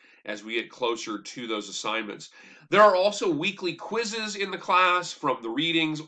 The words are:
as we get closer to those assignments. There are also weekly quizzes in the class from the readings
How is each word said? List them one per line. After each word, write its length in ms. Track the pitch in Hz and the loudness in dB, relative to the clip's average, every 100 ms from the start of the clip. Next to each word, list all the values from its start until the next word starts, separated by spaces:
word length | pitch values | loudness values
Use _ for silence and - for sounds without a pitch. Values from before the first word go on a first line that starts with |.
| - - 104 | -20 -16 -12
as 160 | 107 | -10
we 120 | 107 | -6
get 160 | 113 - | -6 -6
closer 520 | - 120 117 - 104 | -4 -4 -4 -6 -8
to 260 | - 127 117 | -10 -12 -6
those 200 | 107 98 | -6 -6
assignments. 600 | 95 110 110 104 - - - - - - | -8 -6 -4 -6 -10 -16 -20 -20 -20 0
There 120 | 185 | 8
are 140 | 208 185 | 8 8
also 340 | 196 208 202 | 2 0 0
weekly 440 | 147 185 196 180 | 0 -2 -4 -6
quizzes 640 | 165 - 220 226 226 214 202 | -6 -4 -4 -4 -6 -6 -4
in 140 | 196 | -6
the 60 | 185 | -4
class 540 | - 180 185 180 170 | 2 4 6 4 0
from 300 | - 139 127 | -4 -2 -2
the 80 | 113 | -4
readings 520 | 120 165 165 156 151 | -2 0 2 0 -2